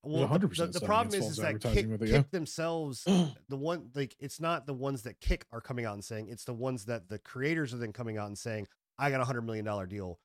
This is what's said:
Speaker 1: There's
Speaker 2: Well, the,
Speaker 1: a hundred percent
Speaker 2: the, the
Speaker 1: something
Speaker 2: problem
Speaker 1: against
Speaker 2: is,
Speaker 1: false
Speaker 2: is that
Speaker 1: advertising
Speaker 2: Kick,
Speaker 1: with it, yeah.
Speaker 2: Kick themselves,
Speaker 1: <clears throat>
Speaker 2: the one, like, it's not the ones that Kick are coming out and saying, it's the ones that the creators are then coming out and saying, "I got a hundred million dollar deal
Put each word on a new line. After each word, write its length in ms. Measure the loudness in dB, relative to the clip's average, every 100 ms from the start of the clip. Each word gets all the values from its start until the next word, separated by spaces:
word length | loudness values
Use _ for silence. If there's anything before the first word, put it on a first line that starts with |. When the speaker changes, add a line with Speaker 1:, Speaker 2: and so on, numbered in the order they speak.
Speaker 1:
There's 80 | 0
Speaker 2:
Well, 60 | 2
the, 40 |
Speaker 1:
a 40 | 4
hundred 220 | 4 4
percent 240 | 2 -2
Speaker 2:
the, 60 | 0
the 0 |
Speaker 1:
something 80 | 4
Speaker 2:
problem 200 | 4 4
Speaker 1:
against 60 | 2
Speaker 2:
is, 80 |
Speaker 1:
false 80 | 0
Speaker 2:
is 60 | 0
that 100 | -2
Speaker 1:
advertising 340 | 0 2 4
Speaker 2:
Kick, 80 | 2
Speaker 1:
with 100 | 0
it, 80 | 6
yeah. 60 | 6
Speaker 2:
Kick 140 | 6
themselves, 720 | 0 -4 -2 -2 0 -2 -2
Speaker 1:
<clears throat> 460 | 6 6 6 0 -8
Speaker 2:
the 80 | -4
one, 340 | -2 -2 -4
like, 220 | -2 -2 -4
it's 200 | -12 -4
not 240 | -2 -2 -2
the 80 |
ones 300 | -4 -2 -2
that 160 | -6 -4
Kick 260 | 0 0 -2
are 100 | -12
coming 240 | -6 -4 -2
out 80 |
and 100 | -4
saying, 240 | -6 -8 -8
it's 160 | -10
the 100 | -8
ones 320 | -4 -2 -4 -4
that 220 | -6 -6
the 120 | -12
creators 540 | -10 -4 0 0 0
are 40 | -2
then 160 | -6
coming 240 | -4 -4 -4
out 100 | -6
and 100 | -6
saying, 300 | -6 -6 -6 _ _ -2
"I 140 | 0
got 100 | 2
a 40 | 2
hundred 180 | 0
million 200 | -2 -2
dollar 220 | -2 -2 -4
deal 340 | -6 -6 -8